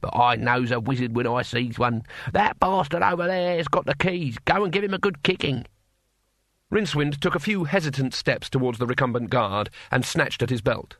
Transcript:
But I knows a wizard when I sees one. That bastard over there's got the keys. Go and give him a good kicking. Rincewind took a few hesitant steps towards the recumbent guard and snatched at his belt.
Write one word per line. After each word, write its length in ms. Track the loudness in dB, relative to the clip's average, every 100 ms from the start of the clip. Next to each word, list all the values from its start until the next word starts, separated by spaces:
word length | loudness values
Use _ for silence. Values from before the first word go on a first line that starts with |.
But 160 | -4 2
I 200 | 2 2
knows 340 | 2 0 0
a 100 | -2
wizard 340 | -2 -2 0
when 120 | 0 0
I 160 | 0
sees 360 | -2 -2 -2 0
one. 240 | 0 0 -6 -12 -4
That 260 | 0 0 2
bastard 440 | 2 2 0 2
over 240 | 2 2 0
there's 420 | 0 0 0 2
got 180 | 0 0
the 80 |
keys. 440 | 0 0 0 -4 -4
Go 200 | 0 2
and 80 | 2
give 120 | 0
him 100 | -2
a 40 | 0
good 240 | -2 0
kicking. 440 | -2 0 0 -2 -6 _ _ _ _ _ _ _ _ _ _
Rincewind 500 | -2 0 0 -2 0
took 140 | 0
a 60 | 0
few 240 | -2 0
hesitant 500 | 2 0 0 0 -2
steps 340 | -2 -2 -2 0
towards 300 | 0 0 0
the 80 | -2
recumbent 440 | 0 0 0 0
guard 400 | 0 2 0 -2 -6 -2
and 140 | 0
snatched 380 | 0 0 0 0
at 80 | -2
his 120 | 0
belt. 340 | 0 -2 -6 -18